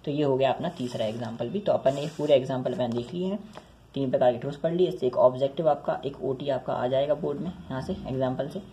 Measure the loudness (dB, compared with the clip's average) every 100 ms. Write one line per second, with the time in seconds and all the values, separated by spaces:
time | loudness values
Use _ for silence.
0 | -4 0 2 4 2 0 -4 -4 -6 -2
1 | -4 -4 -8 -6 -4 -2 0 2 2 2
2 | -6 -4 6 6 6 -2 -2 -2 -2 -2
3 | -4 -4 -4 -4 -8 -18 -20 -20 -10 -4
4 | 0 4 4 4 -6 -4 -2 2 2 2
5 | 0 6 4 6 0 2 2 2 0 -2
6 | -4 -4 -4 -2 -2 -2 -2 -2 0 2
7 | 2 0 0 -4 -6 -8 -8 -6 -4 -6
8 | -4 -2 0 -2 -6 -8 -14